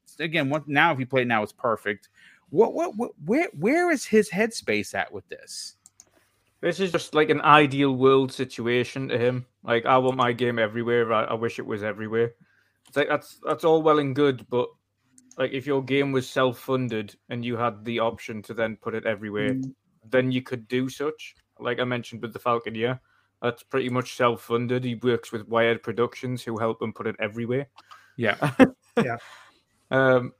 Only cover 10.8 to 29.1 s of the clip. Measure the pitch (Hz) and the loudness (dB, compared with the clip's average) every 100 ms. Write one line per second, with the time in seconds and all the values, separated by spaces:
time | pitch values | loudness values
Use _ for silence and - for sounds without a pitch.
10.8 | 117 120 113 110 117 113 113 - - 107 | 0 0 2 0 0 -2 -4 -6 -8 -6
11.8 | 107 101 110 113 117 - _ _ _ _ | -6 -8 -4 -2 -2 -4 _ _ _ _
12.8 | _ 139 143 147 - - - 147 165 160 | _ -2 0 -2 -4 -10 -4 0 4 4
13.8 | 156 151 139 131 143 131 - 123 120 - | 6 4 2 2 2 0 -2 -2 -2 -6
14.8 | _ _ _ _ _ - 131 135 139 135 | _ _ _ _ _ -6 -4 -4 -2 -2
15.8 | 131 139 139 135 127 135 131 120 - 131 | 0 0 0 -2 -2 0 0 0 -4 -2
16.8 | 127 110 104 - - 120 120 113 120 104 | -2 -4 -6 -12 -12 -8 -6 -2 -2 -4
17.8 | 110 117 113 110 - 110 98 113 110 107 | -6 -2 -2 -2 -10 -12 -10 -4 -4 -4
18.8 | 113 110 110 101 107 104 107 131 135 - | -8 -6 -4 -4 -4 -4 -2 -2 -6 -12
19.8 | _ _ 113 127 127 127 127 120 110 127 | _ _ -2 0 2 0 -4 -10 -4 -2
20.8 | 131 - 147 156 - - _ - 120 120 | -2 -4 -6 -8 -14 -20 _ -10 -6 -2
21.8 | 123 123 - 113 113 - 123 117 110 113 | -2 -4 -6 -12 -10 -6 -2 -2 -2 -4
22.8 | 120 127 _ _ _ _ 120 - - 131 | -4 -4 _ _ _ _ -6 -6 -4 -4
23.8 | 127 123 123 - 123 117 - 117 123 127 | -2 -2 -4 2 2 2 -2 -2 0 -2
24.8 | 127 113 123 117 - 110 107 113 117 113 | -2 -2 0 0 -2 -10 -2 2 2 2
25.8 | - 107 120 - 127 123 - 110 113 110 | -2 -2 -2 -2 -8 -8 -6 -4 -2 -4
26.8 | 113 - 110 104 107 113 117 127 143 _ | -6 -6 -8 -4 -6 -4 -4 -4 -6 _
27.8 | - - _ - 104 - 143 - 262 - | -20 -20 _ -4 -2 0 0 4 4 2
28.8 | _ - 123 | _ -4 -2